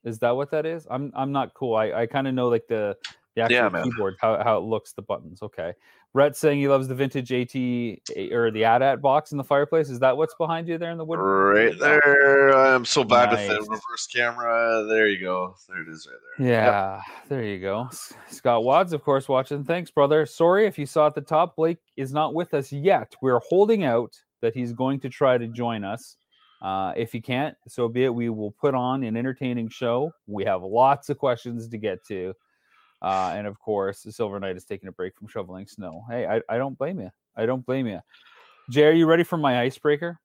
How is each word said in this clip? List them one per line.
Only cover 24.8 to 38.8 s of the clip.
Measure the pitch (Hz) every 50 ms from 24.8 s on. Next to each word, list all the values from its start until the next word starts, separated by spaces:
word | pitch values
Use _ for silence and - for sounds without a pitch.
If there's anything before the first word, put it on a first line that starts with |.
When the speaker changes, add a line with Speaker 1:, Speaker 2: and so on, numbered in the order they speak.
| 131 131 139 135
Speaker 1:
to | - 135
try | 120 - 147 135 127
to | 123 120 113
join | 117 117 120 117 113 110
us. | 98 98 107 120 - - - _ _ _ _ _ _ _ _ _
Uh, | - 95 95 95 95 92 -
if | - 117 110
he | - 117
can't, | 113 - 127 127 143 156 - _ _
so | 123 - - 120 117
be | 117 123 127
it. | 131 120
We | 120 120 117
will | 113 107 107 104
put | - _ - 143 135
on | 127 123 127 131 135
an | 131 113 110
entertaining | 113 123 131 131 _ 135 127 123 120 113 113
show. | - - 131 117 117 123 143 165 - _ _ -
We | 104 104 123
have | 113 98 92
lots | 90 95 101 117 127 135 139 135 - -
of | 143 -
questions | - 135 120 117 - 123 117 117 113 113
to | 120
get | 110 104 104 92 90 _
to. | _ 107 95 90 92 95 _ _ _ _ _ _ _ _ _ _ _ _ _
Uh, | - 92 95 95 92 90 85
and | 101 104
of | 104 98 _
course, | _ - 107 101 98 95 98 -
the | - 107
Silver | 107 - 117 104 98 101
Knight | 98 95 92
is | 90 90
taking | _ 104 95 - 98
a |
break | 90 - 90 95 _
from | _ 104 110
shoveling | - 110 98 90 92 92 101
snow. | - - - 98 87 80 85 104 120
Hey, | 117 123 117
I, | 82 104 113 - -
I | 110
don't | 117 131 139 131 _
blame | 139 156 190 175
you. | 98 92 _ _ _ _ _
I | - 113
don't | 113 127 131 123
blame | - 127 135 131
you. | 113 98 85 - _ _ _ _ _ _ - - _ _ _ _ -
Jay, | 120 143